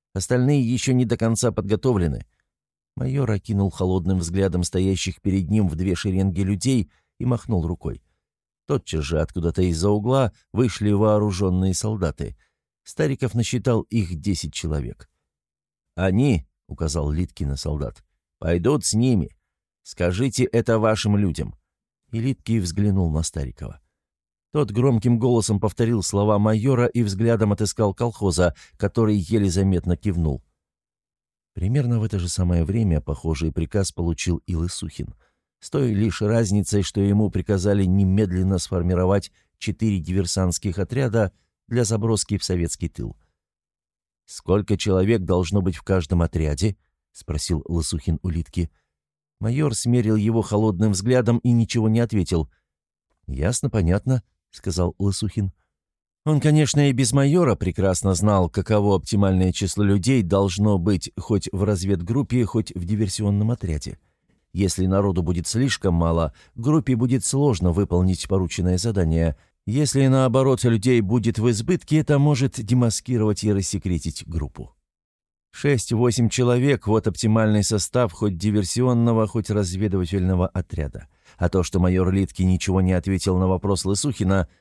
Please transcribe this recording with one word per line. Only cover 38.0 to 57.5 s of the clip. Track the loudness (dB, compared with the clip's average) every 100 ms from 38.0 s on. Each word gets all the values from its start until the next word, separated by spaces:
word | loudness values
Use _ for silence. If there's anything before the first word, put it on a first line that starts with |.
| 4 2 2 0 0 0
сформировать | -2 -2 0 2 2 0 -2 _ _ _
четыре | -8 -2 -2 0
диверсантских | -2 -2 -2 0 -2 -2 -4 -4
отряда | -4 -2 0 0 0 -4 _ _ -4
для | -2
заброски | 0 0 0 0 -2 -4
в |
советский | -2 -2 -2 -4 -8
тыл. | -8 -12 -12 _ _ _ _ _ _ _ _ _ _ -20
"Сколько | -10 -2 0 0 -2
человек | 0 2 2 0
должно | 0 0 0 0
быть | 0 -2
в |
каждом | -2 -2 0 0
отряде?" | 0 0 -2 -2 -2 -4 _ _ _
спросил | -16 -8 -6 -2 -4 -2
Лысухин | -4 -2 -4 -2 -2
у | -2
Литки. | -4 -4 -4 -6 -8 _ _ _ _ _ _
Майор | -4 0 0 0
смерил | 0 2 2 2
его | 2 0
холодным | 0 2 2 2 0
взглядом | 0 2 2 2 2
и | 4
ничего | 2 2 0 2
не | 2
ответил. | 2 0 0 0 -2 _ _ _ _ _ _ _ -12
"Ясно, | -4 -2 -2 -2
понятно", | 0 2 2 0 -2 -4 _ _
сказал | -10 -6 -2 -2 0
Лысухин. | -2 -2 -4 -2 -4 -6 _ _ _ _ _ _
Он, | -2 2
конечно, | 4 4 4 2 2
и |
без | 2 2
майора | 2 4 4 2